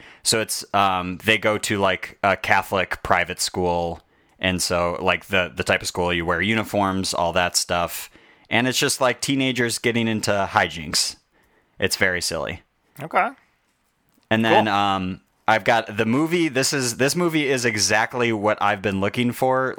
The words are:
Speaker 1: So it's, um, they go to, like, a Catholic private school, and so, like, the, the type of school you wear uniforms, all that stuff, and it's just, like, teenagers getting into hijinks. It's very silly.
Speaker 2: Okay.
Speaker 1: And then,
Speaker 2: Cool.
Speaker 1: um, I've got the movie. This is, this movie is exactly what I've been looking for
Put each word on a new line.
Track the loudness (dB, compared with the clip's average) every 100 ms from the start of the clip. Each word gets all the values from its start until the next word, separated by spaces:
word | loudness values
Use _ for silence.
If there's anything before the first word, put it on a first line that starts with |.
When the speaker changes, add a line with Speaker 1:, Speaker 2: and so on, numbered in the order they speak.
| -16 -8
Speaker 1:
So | -2 0
it's, | -2 -6 -2
um, | 2 2 2 -2 -2
they | 2 2
go | 2 0
to, | 0 0
like, | 2 0 -6 -2
a | 0 0
Catholic | 2 2 2 -2 -2 -4
private | 0 0 0 -4
school, | -6 -2 0 0 -2 -8 _ _ _ _
and | -2 0
so, | 0 0 0 0
like, | 0 0 0
the, | 0 0 -2
the |
type | 0 0
of | 0
school | -2 0
you | 0
wear | 0 0
uniforms, | 0 0 0 0 0 0 -2
all | -2 0
that | 0 0 0
stuff, | -2 -2 -2 -6 -12 -18 _ _ _
and | 0 0
it's | 0
just, | 0 0
like, | 0 0
teenagers | -2 0 0 0 0 0
getting | 0 0 0
into | 0 0 0 0
hijinks. | -2 -4 -6 -6 -4 -4 -8 _ _ _ _ _ -6
It's | -4 0
very | -2 -2
silly. | -4 -4 -6 -8 -16 _ _ -14
Speaker 2:
Okay. | -4 -2 -2 -4 _ _ _ _ _ _ _ _ _
Speaker 1:
And | 0 4
then, | 4 4
Speaker 2:
Cool. | 2
Speaker 1:
um, | 2 0 -4 -8 _ _ 0
I've | 2
got | 2 0 0 -2
the | 0
movie. | 2 2 0 0
This | 0 0
is, | 0 -2 0
this | 0 2
movie | 0 0 0
is | 0 0
exactly | 0 2 2 2 0 0
what | 2 0 2
I've | 2 0
been | 0 0
looking | 0 0 -2
for | 0 0 0 -2